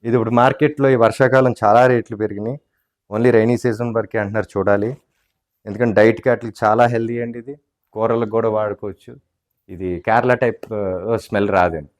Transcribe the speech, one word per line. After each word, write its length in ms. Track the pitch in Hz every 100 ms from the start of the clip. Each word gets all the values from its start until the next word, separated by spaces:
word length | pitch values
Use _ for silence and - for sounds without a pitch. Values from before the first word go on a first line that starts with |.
ఇది 100 | 113 120
ఇప్పుడు 140 | 117
మార్కెట్లో 600 | 120 143 - 151 - 135
ఈ 40 |
వర్షాకాలం 600 | 127 113 - 127 131 127 113
చాలా 220 | 104 113 127
రేట్లు 300 | 120 - 110
పెరిగినాయి. 440 | 104 101 107 143 _ _ _ _ _
Only 200 | 107 123
రైనీ 260 | 110 110 117
సీజన్ 360 | 123 110 120
వరకే 240 | 113 107 113
అంటున్నారు, 400 | 101 107 98 101
చూడాలి. 380 | 98 101 110 143 _ _ _ _ _ _ 104
ఎందుకంటే 280 | 101 120
డైట్‌కి 340 | 107 110 113 131
వాటికి 240 | 117 113 -
చాలా 220 | 107 113 120
హెల్దీ 340 | 117 113 120
అండి 180 | 117 120
ఇది, 180 | 120 147 _ _ _
కూరలకు 380 | 107 113 117 110
కూడా 180 | 113 113
వాడుకోవచ్చు. 680 | 107 107 101 104 95 - 135 _ _ _ _ _
ఇది 320 | 90 92 87
కేరళ 340 | 113 113 123
టైప్, 380 | 123 123 - - 107 98 92 98
ఆ, 40 | 113
స్మెల్ 320 | - 107 101
రాదండి. 420 | 95 90 82 71 _